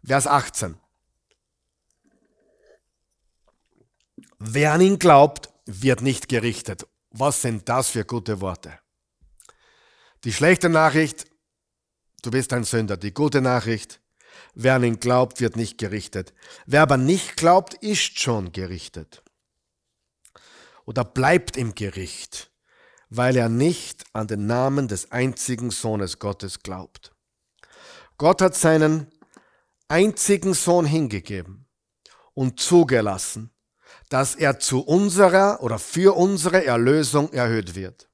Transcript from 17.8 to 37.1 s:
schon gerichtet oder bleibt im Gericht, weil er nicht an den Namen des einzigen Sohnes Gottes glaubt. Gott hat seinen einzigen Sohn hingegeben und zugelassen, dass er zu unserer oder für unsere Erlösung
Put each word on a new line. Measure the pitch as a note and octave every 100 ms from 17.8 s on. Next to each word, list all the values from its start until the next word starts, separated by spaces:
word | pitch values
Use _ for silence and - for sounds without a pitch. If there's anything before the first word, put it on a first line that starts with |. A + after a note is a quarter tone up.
| G#3+ G#3+ - -
schon | C3 A2+ F2+
gerichtet | F2 F#2 F2+ - F2 D2+ - _ _ _ _ _ _ _ _ _ _ _ _ _ - - _ -
oder | A#2
bleibt | A#2+ - C3+ F3 - -
im | A#2 G2+
Gericht, | G2+ F#2+ F2+ - - - - _ _ _ _ _ _
weil | A2 B2 B2+
er | A#2
nicht | A2+ D3+ F3 - - -
an | A2 G#2
den | G#2 G#2
Namen | A#2+ C3+ C#3 B2+
des | G2 -
einzigen | A#2+ C3 B2 - A#2+ A#2+
Sohnes | - A2+ G#2+ F#2+ -
Gottes | G2+ G2 G2 -
glaubt. | G2+ F#2 F#2 - - _ _ _ _ _ _ _ - - _ _
Gott | D#3 F#3+
hat | F#3 -
seinen | E3 D#3+ D#3 D#3 C#3+ _ _ _ _ _ _ _ _
einzigen | D#3+ G#3 - - G3 F#3
Sohn | F3+ - F3 D3+
hingegeben | D#3 C#3 G2+ - G2 F2 G2 _ _ _ _ _ _ _
und | - C3 -
zugelassen, | - F3 D3 B2 G#2 F#2+ - - A2+ _ _ _ _ - _
dass | C3 C3+
er | - D3+ C3+
zu | - C3
unserer | C#3 E3+ G3+ F3+ F#3+ F#3+ G3+ G#3
oder | A#2+ A2
für | - E3 F#3+ F3
unsere | F#3 G3 E3+ F#3
Erlösung | D3 A#2+ A#2+ D3+ C#3